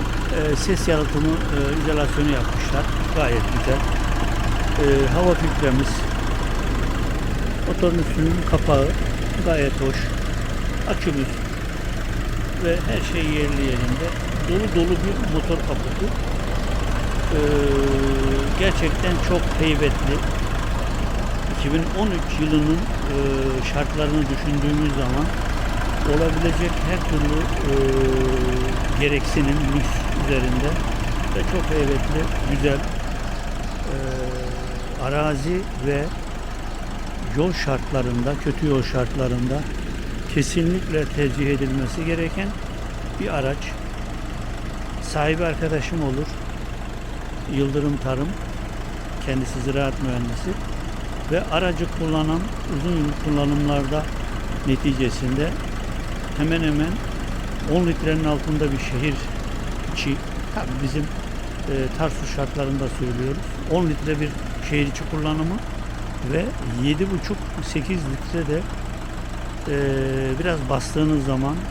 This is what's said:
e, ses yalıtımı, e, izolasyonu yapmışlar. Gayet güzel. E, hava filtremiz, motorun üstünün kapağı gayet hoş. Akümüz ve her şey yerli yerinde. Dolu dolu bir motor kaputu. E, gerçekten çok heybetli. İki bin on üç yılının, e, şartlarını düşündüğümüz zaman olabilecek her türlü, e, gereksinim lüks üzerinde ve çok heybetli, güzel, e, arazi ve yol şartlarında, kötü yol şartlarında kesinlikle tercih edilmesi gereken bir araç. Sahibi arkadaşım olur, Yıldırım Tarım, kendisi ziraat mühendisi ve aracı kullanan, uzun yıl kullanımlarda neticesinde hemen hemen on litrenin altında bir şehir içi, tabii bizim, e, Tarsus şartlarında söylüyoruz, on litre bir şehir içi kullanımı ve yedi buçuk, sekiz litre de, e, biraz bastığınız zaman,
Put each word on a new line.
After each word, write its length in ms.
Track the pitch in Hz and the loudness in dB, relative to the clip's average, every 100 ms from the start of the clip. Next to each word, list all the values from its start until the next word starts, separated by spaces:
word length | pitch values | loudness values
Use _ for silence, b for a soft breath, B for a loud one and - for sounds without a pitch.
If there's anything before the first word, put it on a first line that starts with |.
| - - - - 151 | 0 0 0 0 2
e, 40 | 147 | 2
ses 320 | - 185 - | 2 2 2
yalıtımı, 400 | 156 143 147 156 | 2 2 2 2
e, 300 | 160 - 143 139 151 | 2 0 0 2 2
izolasyonu 480 | 151 147 139 - 147 | 2 2 2 2 2
yapmışlar. 540 | 135 - - - 123 107 - - - | 2 0 0 0 0 0 0 0 2
Gayet 260 | 135 117 101 120 | 2 2 2 2
güzel. 200 | 131 135 - - - - - - - - - - | 2 2 2 2 2 2 2 2 2 2 2 4
E, 240 | 143 139 135 | 4 6 6
hava 200 | 147 180 | 4 4
filtremiz, 580 | 165 165 - 143 131 131 - - - - - - - - - - - - - - - - - - | 4 2 2 4 4 2 2 0 0 0 0 0 0 0 0 0 0 0 0 0 0 0 0 -2
motorun 300 | 165 175 170 | 2 2 2
üstünün 360 | 151 - 160 180 175 | 2 2 2 2 2
kapağı 380 | 151 - 139 139 - - - - - | 2 4 4 4 2 0 0 0 0
gayet 280 | 170 160 139 | 2 2 2
hoş. 240 | - 135 123 - - - - - - - - - | 2 0 0 0 -2 -2 -2 -2 -2 -2 -2 -2
Akümüz 380 | - 175 143 123 113 - - - - - - - - - - - - | 0 0 0 -2 -2 -4 -4 -4 -4 -4 -2 -2 -2 -2 -2 -2 -2
ve 120 | 170 170 | 0 0
her 360 | 175 165 - | 0 0 0
şey 120 | 170 | 0
yerli 380 | 156 151 147 143 | 0 2 2 2
yerinde. 440 | 135 117 123 131 165 - - - - | 2 2 0 0 -2 -2 -2 -2 0
Dolu 260 | 185 214 170 | 0 2 2
dolu 200 | 170 175 | 2 2
bir 380 | 180 156 165 | 2 0 0
motor 220 | 156 160 160 | 0 0 0
kaputu. 500 | - 147 131 - 196 - - - - - - - - - - - - | 0 0 -2 0 0 0 0 -2 0 0 0 0 0 0 0 0 2
E, 60 | 151 147 147 143 139 139 135 135 139 - - - - | 2 4 4 4 4 4 4 4 4 4 2 2 2
gerçekten 520 | 190 180 165 - 185 170 - | 2 4 2 2 2 2 2
çok 120 | 180 - - | 2 2 2
heybetli. 540 | 160 147 147 - 135 - 127 - - - - - - - - - - - - - | 2 4 4 4 2 2 0 0 0 0 0 0 0 0 0 0 0 0 -2 0
İki 160 | 147 | 2
bin 80 | 160 165 190 | 2 2 0
on 60 | 214 | 0
üç 340 | 175 131 - | 0 0 0
yılının, 360 | 156 156 151 170 | 2 4 4 2
e, 400 | 208 - 135 139 139 135 135 131 127 | 2 0 0 0 2 2 2 0 0
şartlarını 480 | 143 147 151 151 151 | 0 0 0 2 2
düşündüğümüz 720 | 139 135 147 147 143 147 151 | 2 0 0 2 2 2 2
zaman 340 | 139 127 131 165 - - - - - - - - | 2 2 2 2 0 0 0 0 0 0 0 2
olabilecek 640 | 147 165 160 170 160 175 - 147 | 4 4 4 2 2 2 2 2
her 200 | 180 - | 2 2
türlü, 280 | 151 147 151 - - 143 | 2 4 2 2 0 2
e, 40 | 139 135 135 131 131 131 131 127 127 - - - - | 4 4 4 4 4 2 2 2 2 0 0 0 2
gereksinim 560 | 143 143 - 160 139 147 139 139 | 2 2 2 2 4 2 2 2
lüks 120 | - - - - | 2 0 0 0
üzerinde 440 | 139 135 123 127 143 165 - - - - - 190 | 2 2 2 2 2 0 0 0 0 0 0 0
ve 40 | - | 2
çok 180 | 185 - | 0 2
heybetli, 500 | 156 139 139 - 151 - - 123 | 2 2 2 2 0 0 0 0
güzel, 280 | 139 143 139 | 2 2 2
e, 1160 | - - - - - - - - - - - 135 131 131 127 127 127 127 - - - - | 0 -2 -2 -2 -2 -4 -4 -4 -4 -4 -4 -2 -2 -2 -2 -4 -4 -4 -6 -6 -6 -4
arazi 580 | 127 143 151 143 147 180 - - 131 | -2 0 0 0 0 -2 -2 -2 0
ve 180 | 143 151 - - - - - - - - - - - - 113 | 0 -2 -4 -6 -6 -6 -6 -6 -6 -6 -6 -6 -6 -2 2
yol 160 | 180 | 2
şartlarında, 840 | 170 - 131 - 135 123 120 127 147 | 2 0 0 0 0 0 0 0 0
kötü 220 | 151 - 156 | -2 0 2
yol 160 | 135 | 2
şartlarında 800 | 123 127 120 - 127 123 127 139 147 - - - - - - | 0 0 -2 0 0 0 0 -2 -2 -4 -4 -6 -6 -6 -2
kesinlikle 680 | - 135 175 165 180 - 156 | 0 2 2 2 2 0 0
tercih 460 | 147 143 143 120 139 | 0 0 0 2 0
edilmesi 540 | 139 135 135 135 - | 2 0 0 -2 -2
gereken 440 | 160 165 165 180 202 - - - - - - - | -2 0 -2 -2 -4 -4 -6 -6 -6 -6 -6 -4
bir 180 | 208 160 | -2 0
araç. 340 | 131 147 - - - - - - - - - - - - - - | 0 -2 -4 -6 -6 -6 -6 -6 -6 -6 -6 -6 -6 -6 -6 -6
Sahibi 420 | - 156 147 160 | -4 0 0 2
arkadaşım 580 | 170 147 160 151 - 170 | 0 -2 -2 -2 -2 -2
olur, 240 | 143 131 156 - - - - - - - - - - - - | 0 -2 -4 -6 -8 -8 -8 -8 -8 -8 -8 -8 -8 -8 -4
Yıldırım 420 | 139 139 143 147 143 | 0 0 0 0 -2
Tarım, 320 | 131 131 156 208 - - - - - - - - - | -2 -2 -2 -4 -6 -6 -6 -6 -6 -6 -6 -6 -2
kendisi 340 | 131 131 135 | -2 -2 -2
ziraat 420 | 127 139 139 131 | -2 0 0 -2
mühendisi 480 | 135 123 120 113 180 190 - - - - - - - | -2 -2 -2 -4 -4 -4 -6 -6 -6 -6 -6 -6 -2
ve 120 | 165 | -2
aracı 420 | - 160 180 160 170 - | 0 0 2 0 -2 -2
kullanan, 420 | 160 156 156 165 190 - - 147 | 0 0 2 0 -2 -4 -4 -2
uzun 200 | 165 170 | 0 0
yıl 140 | 147 147 | 0 0
kullanımlarda 800 | 156 143 143 147 147 143 139 151 156 - - - - - 139 | 0 2 2 2 2 0 0 -2 -2 -4 -4 -4 -4 -2 0
neticesinde 840 | 131 147 127 123 - 127 135 160 - - - - - - - - - | 2 2 2 0 0 0 0 0 -2 -4 -4 -4 -4 -4 -4 -4 -2
hemen 220 | 151 165 | 0 2
hemen 300 | 156 147 160 190 - - - - - - - | 2 2 0 -2 -2 -4 -4 -4 -4 -4 0
on 120 | 165 175 | 2 2
litrenin 380 | 160 160 156 | 2 0 2
altında 480 | 156 147 160 151 151 | 2 0 0 0 0
bir 60 | 135 | 0
şehir 360 | - 127 147 131 - - - - - - - | -2 -2 0 -2 -4 -4 -4 -4 -4 -4 -4
içi, 220 | - 143 139 - - - | -2 -2 -2 -4 -6 -4
tabii 280 | 214 123 127 | -4 -4 -2
bizim, 200 | 135 151 | -2 -2
e, 40 | 151 - - - - - - 135 131 - | -4 -4 -6 -6 -6 -6 -4 -2 -2 -2
Tarsus 380 | 160 - - - | -2 -2 -2 -2
şartlarında 480 | 135 - 135 135 131 - | -2 -2 -2 -2 -2 -2
söylüyoruz, 440 | 123 120 131 143 - - - | -2 -2 -2 -2 -4 -6 -2
on 140 | 165 170 | 0 2
litre 340 | 147 151 147 | 0 -2 -2
bir 80 | 151 - - - - | -2 -4 -6 -6 -2
şehir 160 | 147 143 | 0 0
içi 160 | - 147 | -2 -4
kullanımı 460 | 156 151 156 160 214 - - - - - - 127 | -2 0 0 0 -2 -4 -6 -6 -6 -6 -6 -2
ve 120 | 151 220 - 113 117 | -2 -2 -4 -4 0
yedi 220 | 135 151 196 | 0 2 0
buçuk, 260 | 180 - 202 - - | 0 -2 -4 -4 -6
sekiz 360 | - - 190 180 | -4 -4 -2 -2
litre 540 | 139 135 - 170 147 | -2 -4 -4 -2 0
de, 60 | 156 202 - - - - - - - - - - | -2 -2 -4 -6 -6 -6 -6 -6 -6 -6 -6 -2
e, 80 | 143 139 135 135 135 131 131 | 0 2 2 0 0 0 0
biraz 180 | 175 160 131 | 0 -2 0
bastığınız 540 | 135 - 151 156 151 | -2 0 0 2 2
zaman, 300 | 131 131 139 165 - | 2 0 0 -2 -4